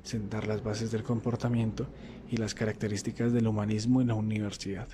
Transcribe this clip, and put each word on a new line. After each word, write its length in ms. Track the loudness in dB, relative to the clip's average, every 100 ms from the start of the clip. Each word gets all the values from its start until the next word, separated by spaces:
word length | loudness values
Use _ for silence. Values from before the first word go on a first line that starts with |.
sentar 440 | -4 -6 -4 -4 0
las 160 | 0
bases 280 | 0 -2 0
del 120 | -2
comportamiento 840 | 0 0 0 0 2 2 2 0 -6 -6 -14 -14 -4
y 80 | -2
las 160 | 0
características 800 | 0 -2 0 -2 -2 -4 0 2
del 140 | 4 4
humanismo 520 | 2 2 0 4 4
en 80 | 6
la 60 |
universidad. 720 | 2 0 0 -2 -4 -6 -6 -8